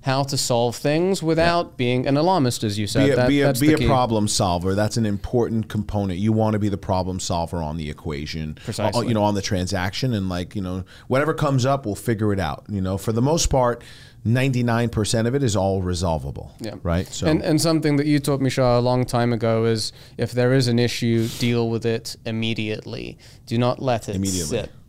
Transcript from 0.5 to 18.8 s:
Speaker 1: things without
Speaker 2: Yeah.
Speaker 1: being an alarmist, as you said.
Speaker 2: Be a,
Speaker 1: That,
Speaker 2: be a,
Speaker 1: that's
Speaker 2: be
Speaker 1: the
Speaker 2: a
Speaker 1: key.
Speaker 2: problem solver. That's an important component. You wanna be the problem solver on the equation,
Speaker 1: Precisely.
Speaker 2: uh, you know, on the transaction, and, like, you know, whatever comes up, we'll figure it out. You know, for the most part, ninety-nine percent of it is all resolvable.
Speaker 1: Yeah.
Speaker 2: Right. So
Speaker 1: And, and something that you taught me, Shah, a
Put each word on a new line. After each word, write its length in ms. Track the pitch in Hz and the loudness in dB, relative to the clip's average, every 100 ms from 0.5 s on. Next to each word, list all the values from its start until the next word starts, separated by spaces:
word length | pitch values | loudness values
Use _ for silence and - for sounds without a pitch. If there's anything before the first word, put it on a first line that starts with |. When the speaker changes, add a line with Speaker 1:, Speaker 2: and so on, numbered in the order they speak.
| 120 120 117 | 2 0 0
Speaker 1:
things 440 | 143 156 180 190 | 0 2 2 0
without 460 | 160 160 170 175 170 | 0 2 2 2 -2
Speaker 2:
Yeah. 60 | - | -2
Speaker 1:
being 280 | 123 127 127 | 0 2 2
an 100 | 139 | 2
alarmist, 460 | 170 185 127 - | 4 2 2 0
as 160 | 110 101 | -2 -2
you 80 | 101 | -2
said. 200 | - 139 | 2 4
Speaker 2:
Be 40 | |
a, 60 | 135 | 4
Speaker 1:
That, 120 | 123 | 4
Speaker 2:
be 120 | 143 | 4
a, 60 | 139 | 2
Speaker 1:
that's 120 | 127 | 4
Speaker 2:
be 80 | 147 | 4
Speaker 1:
the 60 | |
Speaker 2:
a 40 | 151 | 4
Speaker 1:
key. 80 | 135 | 4
Speaker 2:
problem 400 | 131 123 110 104 | 4 4 2 0
solver. 480 | - 101 87 90 98 | 2 2 2 0 0
That's 200 | 107 - | 0 0
an 80 | 110 | 0
important 600 | 101 - 120 101 113 107 | -2 -2 0 0 0 -2
component. 520 | 107 101 104 98 87 | -6 -2 -2 -2 0
You 120 | 107 | 2
wanna 280 | 110 110 107 | 2 2 2
be 80 | 104 | 0
the 100 | 95 | -2
problem 400 | - 92 92 92 | -2 -2 -2 -6
solver 380 | - 87 85 90 | -4 -4 -2 -4
on 200 | 78 82 | -4 -6
the 140 | 76 | -8
equation, 640 | 71 - 71 76 80 78 78 | -8 -8 -8 -6 -8 -8 -8
Speaker 1:
Precisely. 400 | - 107 104 113 113 | -10 -4 -2 -2 0
Speaker 2:
uh, 20 | |
you 60 | |
know, 100 | 110 | 2
on 100 | 104 | 2
the 80 | 101 | 0
transaction, 720 | - 95 90 92 92 - 131 | -2 -2 -2 -2 -4 -2 -2
and, 140 | 110 95 | -2 -2
like, 260 | 90 92 | -4 -6
you 80 | 110 | -6
know, 220 | 92 92 90 - - | -6 -6 -10 -16 -2
whatever 260 | 127 151 | 0 0
comes 320 | 156 151 135 123 | 0 0 2 2
up, 200 | 139 139 | 0 -2
we'll 100 | 98 | -6
figure 360 | - 110 107 | -2 0 0
it 60 | 98 | 0
out. 280 | 85 69 - | -2 -6 -6
You 140 | 101 | -4
know, 160 | 92 98 | -2 -2
for 120 | - | -2
the 120 | 110 | 0
most 240 | 131 165 - | 2 2 2
part, 320 | 139 123 117 - - - - | 2 2 0 -8 -20 -20 -8
ninety-nine 640 | 107 123 135 123 120 117 120 | 0 2 2 0 2 2 0
percent 400 | 113 104 117 113 | 0 0 2 2
of 60 | |
it 80 | 135 | 2
is 120 | 135 98 | 0 2
all 260 | 95 98 | 0 0
resolvable. 680 | 90 90 87 80 67 62 - - | -2 -2 0 -2 -4 -10 -14 -12
Speaker 1:
Yeah. 140 | 110 104 | -12 -8
Speaker 2:
Right. 240 | 87 85 - | -2 -2 -2
So 180 | - 175 | -2 0
Speaker 1:
And, 160 | 156 | 0
and 180 | 165 156 | 2 2
something 360 | 160 160 151 143 | 2 2 2 0
that 100 | 151 | 2
you 120 | 147 | 0
taught 200 | 143 139 | 0 0
me, 100 | 131 | 0
Shah, 280 | 131 127 | 2 2
a 20 | 123 | 4